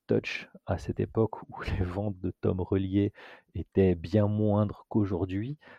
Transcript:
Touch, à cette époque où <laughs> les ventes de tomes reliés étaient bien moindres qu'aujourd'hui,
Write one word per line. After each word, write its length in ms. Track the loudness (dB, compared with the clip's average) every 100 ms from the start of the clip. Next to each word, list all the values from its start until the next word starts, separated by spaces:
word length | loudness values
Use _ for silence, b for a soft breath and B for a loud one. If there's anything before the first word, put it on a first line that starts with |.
| 0
Touch, 420 | 0 0 -10 -12 -12
à 140 | -6 -6
cette 220 | -4 -4
époque 420 | -2 0 0 -2 -14
où 100 | -10
<laughs> 180 | -4 -2
les 60 |
ventes 340 | -2 -4 -6 -6
de 120 | -8 -4
tomes 220 | -2 -2
reliés 500 | 0 0 2 2 0 B B B B
étaient 400 | -10 -2 4 4
bien 320 | 4 2 2 2
moindres 600 | 2 2 2 0 -4 -2
qu'aujourd'hui, 720 | 0 0 0 -2 -4 -6 -10 B